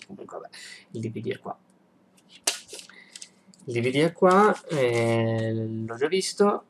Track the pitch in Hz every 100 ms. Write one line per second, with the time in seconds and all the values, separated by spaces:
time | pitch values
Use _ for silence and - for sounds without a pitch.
0 | - 98 - 87 - - - - - 113
1 | 113 113 123 - 190 - _ _ _ _
2 | _ _ _ - - - - - - -
3 | - - - _ _ - - 117 127 139
4 | 165 - 185 190 208 185 - 151 123 117
5 | 117 117 113 113 113 113 113 113 113 113
6 | 151 190 - - 202 214